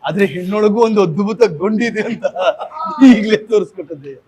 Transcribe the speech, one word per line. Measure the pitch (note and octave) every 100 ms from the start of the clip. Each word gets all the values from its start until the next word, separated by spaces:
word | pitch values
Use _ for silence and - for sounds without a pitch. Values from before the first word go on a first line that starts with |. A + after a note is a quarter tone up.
ಆದ್ರೆ | C#3+ D#3+ G3
ಹೆಣ್ಣೊಳಗೂ | D#3+ F3+ G#3 G#3+ G#3+
ಒಂದು | A3+ G#3
ಅದ್ಭುತ | F#3 D#3 G3+ A3+
ಗೊಂಡಿದೆ | G#3+ D3 G3 G#3+ A#3 G#3+
ಅಂತ | G#3+ A3+ F#3+ F3+ F3+ - D#4 D#4 D#4+ D#4+
ಈಗ್ಲೇ | C4 G#3+ G#3+ G#3+
ತೋರಿಸ್ಕೊಟ್ಟದ್ದೆ. | A3 G#3 F#3 F#3 D3+ D3+ C#3 C3